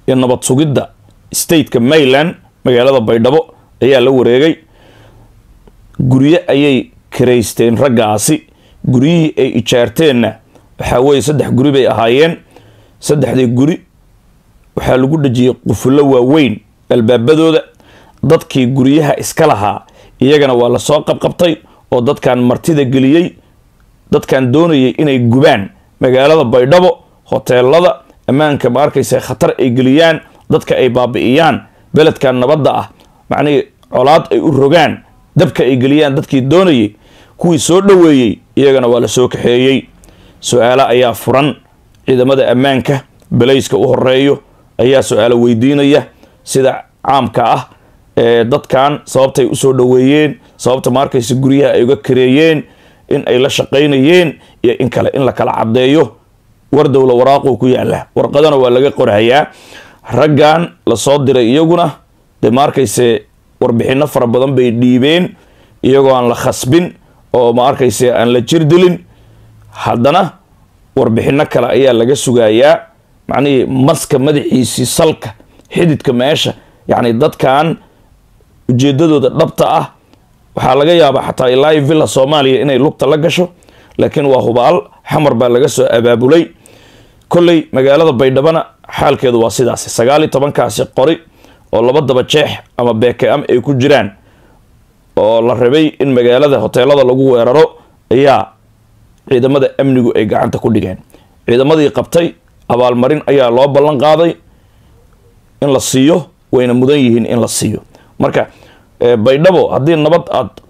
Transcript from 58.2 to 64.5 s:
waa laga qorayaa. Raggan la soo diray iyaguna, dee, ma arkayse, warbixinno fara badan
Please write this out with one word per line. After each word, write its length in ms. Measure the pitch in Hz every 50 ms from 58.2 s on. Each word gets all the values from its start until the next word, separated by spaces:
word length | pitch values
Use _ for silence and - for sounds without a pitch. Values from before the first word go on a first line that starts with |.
| 127 - - 143 156 156 143
waa 140 | 135 127 123
laga 200 | 123 127 139 139 -
qorayaa. 520 | - 131 117 101 104 113 117 127 147 151 - - - - - - - - - - _ - - -
Raggan 580 | 123 147 156 147 131 151 151 156 170 170 - - _ -
la 100 | - 117
soo 220 | 113 - 143 139 147
diray 320 | 135 139 131 127 120 110
iyaguna, 400 | 131 156 165 160 175 175 170 156 - - _ _ _ _ _ _ _ - -
dee, 80 | 113
ma 120 | 117 135 147
arkayse, 640 | 151 - 143 131 107 - 127 123 120 113 - - _ _ _ _ _ _ -
warbixinno 460 | 123 123 117 117 127 127 131 139 151
fara 200 | 147 - 135 123
badan 280 | 117 113 123 131 143